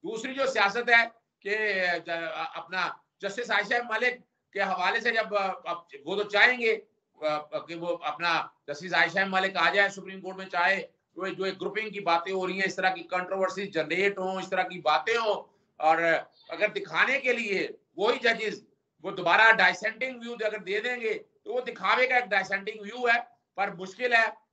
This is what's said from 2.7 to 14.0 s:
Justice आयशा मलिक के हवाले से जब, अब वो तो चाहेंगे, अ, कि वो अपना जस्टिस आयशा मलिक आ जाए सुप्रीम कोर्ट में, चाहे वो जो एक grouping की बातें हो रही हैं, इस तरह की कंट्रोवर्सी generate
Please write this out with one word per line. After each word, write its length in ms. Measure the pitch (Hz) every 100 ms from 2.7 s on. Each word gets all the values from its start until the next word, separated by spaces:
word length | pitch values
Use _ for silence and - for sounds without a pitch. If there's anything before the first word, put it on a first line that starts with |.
| 185 170 - _ _
Justice 280 | 202 196 240
आयशा 380 | 208 208 240 240
मलिक 280 | 220 247 240 _ _ _
के 80 | 190
हवाले 400 | 196 180 180 226
से 100 | 226
जब, 240 | 226 202 202 190 185 160
अब 180 | 170 - - 135
वो 100 | 196
तो 80 |
चाहेंगे, 480 | 202 202 233 247 226
अ, 760 | 180 - _ _ _ 151 151 151
कि 200 | 151 147
वो 120 | 170 170
अपना 640 | 170 147 - 170 165 - _ -
जस्टिस 240 | 147 180
आयशा 320 | 170 175 180 196
मलिक 300 | 185 190 185
आ 140 | 170
जाए 180 | 190 196
सुप्रीम 320 | 196 180 190
कोर्ट 180 | 180 185
में, 100 | 190
चाहे 280 | 180 180 196 - _ _ -
वो 100 | 190
जो 180 | 165 190
एक 120 | -
grouping 320 | 190 196 220
की 100 | 202
बातें 320 | 180 170 190
हो 140 | 190 185
रही 120 | 185
हैं, 60 |
इस 120 | 190 190
तरह 140 | 185
की 120 | 185
कंट्रोवर्सी 640 | 170 180 180 190 185 180 202
generate 520 | - - 180